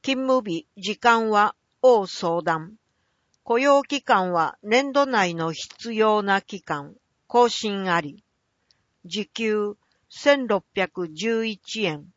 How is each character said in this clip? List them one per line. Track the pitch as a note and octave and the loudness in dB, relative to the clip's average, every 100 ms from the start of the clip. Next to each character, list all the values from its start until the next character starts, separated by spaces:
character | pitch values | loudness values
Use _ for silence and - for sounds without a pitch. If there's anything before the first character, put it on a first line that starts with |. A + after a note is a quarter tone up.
勤 | - C4 C4 | -4 -4 0
務 | C4 | 0
日、 | G#3 E3 - - | 0 -8 -10 -10
時 | F#3 G3+ | -8 0
間 | A#3+ A#3 A3 | 2 2 2
は、 | G#3 G#3 - _ _ | 2 2 -2 _ _
応 | B3+ A#3 F#3 | 4 4 0
相 | - E3+ E3+ | -6 -4 -2
談。 | E3+ D#3+ E3 A3 _ _ _ _ _ _ | -2 -4 -6 -20 _ _ _ _ _ _
雇 | - A#3 | -4 0
用 | C#4 C#4 | 4 4
期 | C#4 C#4 | 2 -6
間 | - G#3 F#3 | 0 0 2
は | F3 D#3+ - | 0 -2 -4
年 | G#3 A#3+ C#4 | 0 0 2
度 | C4+ C#4 | 0 2
内 | A#3 F3+ E3 | 0 0 -2
の | E3 | -4
必 | D#3 - - A#3 | -6 -14 -14 -8
要 | A3 A3 G#3+ | 2 2 2
な | G3+ G3 | 2 -2
期 | - G3 | -2 -16
間。 | - D3+ C#3+ F#3+ _ _ _ | -8 -8 -8 -18 _ _ _
更 | A#3+ A#3+ | 4 4
新 | - G#3+ G3 F#3+ | 2 -6 -4 0
あ | E3+ | 0
り。 | D3 - _ _ _ _ _ _ _ _ F3 | -2 -16 _ _ _ _ _ _ _ _ -12
時 | F#3 G3+ | -10 -8
給、 | - A3+ G#3+ G#3 G#3 _ _ _ | -6 -2 -2 -4 -8 _ _ _
千 | - D4 C#4+ A#3+ | -2 2 2 2
六 | G3+ _ | -2 _
百 | - - - E3+ | -4 -4 -4 -10
十 | D#3 A3 A3+ A3+ | -6 -4 -2 -4
一 | G#3 - A3 | -8 -12 -4
円。 | F#3+ D3+ D3 | -4 -4 -12